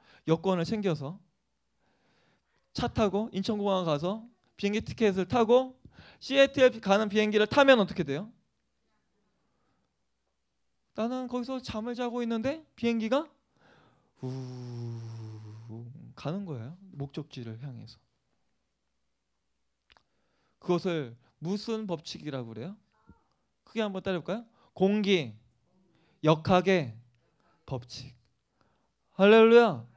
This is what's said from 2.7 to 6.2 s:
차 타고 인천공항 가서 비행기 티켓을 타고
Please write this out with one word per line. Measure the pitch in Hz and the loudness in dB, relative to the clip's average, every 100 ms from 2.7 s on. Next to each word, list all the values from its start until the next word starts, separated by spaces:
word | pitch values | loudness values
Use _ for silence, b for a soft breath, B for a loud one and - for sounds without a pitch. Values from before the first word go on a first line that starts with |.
차 | - 240 | -6 -4
타고 | - 214 190 226 | 0 0 0 -4
인천공항 | - 190 214 202 190 170 | -4 -4 -2 0 0 0
가서 | 143 170 220 226 _ _ - | -2 -2 -6 -10 _ _ -6
비행기 | 202 208 | -4 -2
티켓을 | 226 - 220 190 180 | -6 0 0 2 0
타고 | 247 220 247 262 - - b b b | 0 4 4 2 -6 -20 b b b